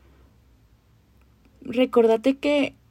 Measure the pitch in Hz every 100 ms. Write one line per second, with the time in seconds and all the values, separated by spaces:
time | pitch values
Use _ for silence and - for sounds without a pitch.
0 | _ _ _ _ _ _ _ _ _ _
1 | _ _ _ _ _ _ - 233 254 240
2 | 226 226 269 269 285 294 269 - _